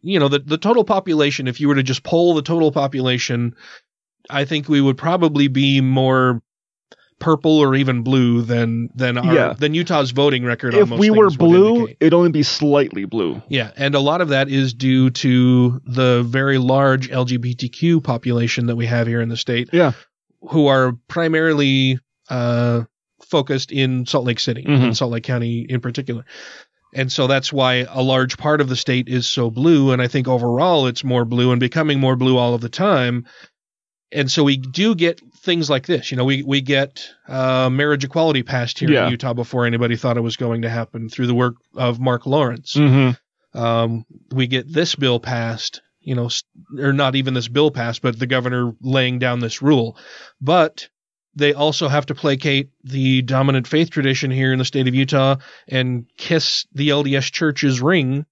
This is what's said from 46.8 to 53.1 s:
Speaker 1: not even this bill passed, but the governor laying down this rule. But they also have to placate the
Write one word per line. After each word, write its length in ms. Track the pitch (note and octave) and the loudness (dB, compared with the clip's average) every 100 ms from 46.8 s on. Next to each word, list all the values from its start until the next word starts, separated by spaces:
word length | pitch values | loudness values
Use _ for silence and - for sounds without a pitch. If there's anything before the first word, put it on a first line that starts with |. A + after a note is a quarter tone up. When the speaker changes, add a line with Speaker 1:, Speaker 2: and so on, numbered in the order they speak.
| C#3 | -2
Speaker 1:
not 220 | C#3 C3+ C3+ | 0 0 0
even 180 | C3+ | -2
this 140 | B2+ A#2 | -4 -2
bill 220 | B2+ D3+ | 0 0
passed, 300 | C#3+ A#2 A#2 | 0 -6 -4
but 140 | B2+ A#2 | -4 -4
the 100 | B2+ | -2
governor 460 | C3 B2 B2 B2 A2 | -2 -2 -2 -4 -6
laying 400 | C3 C3+ B2+ B2+ | -2 0 0 -2
down 200 | B2+ B2 | -2 -2
this 220 | A2+ - | -6 -2
rule. 360 | C#3+ C#3 A2+ - - - - _ | 2 2 2 -8 -20 -20 -20 _
But 480 | C3 F3+ D#3+ - - _ _ _ _ - | 0 2 2 -2 -20 _ _ _ _ -2
they 160 | D3 | 0
also 360 | C#3 D3+ D3 D#3 | 2 0 0 -2
have 160 | D3 C#3 | -2 -2
to 100 | C#3 | -4
placate 540 | D3 C3+ D3+ C#3 C#3 _ C3 | -2 -2 -2 -2 -4 _ -10
the 360 | C3+ C3 | -2 0